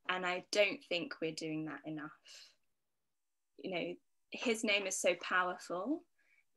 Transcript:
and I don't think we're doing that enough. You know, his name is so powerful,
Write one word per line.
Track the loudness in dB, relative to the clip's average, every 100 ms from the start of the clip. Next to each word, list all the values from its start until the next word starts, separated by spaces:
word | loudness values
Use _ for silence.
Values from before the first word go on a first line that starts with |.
| -4
and | 0 0
I | -2 2
don't | 4 4 4 -2
think | -2 -2 -4
we're | -4
doing | -2 -4 -4 -4
that | -6 -8
enough. | -8 -8 -12 -20 -20 -20 _ _ _ _ _ _ _ _ _ _ -12
You | -6
know, | -2 -2 -6 _ _ _
his | -4 0 2 2
name | 2 2
is | 2
so | 2 2
powerful, | 2 2 2 -2 -4 -4 -2 -4 -6 _ _ _ _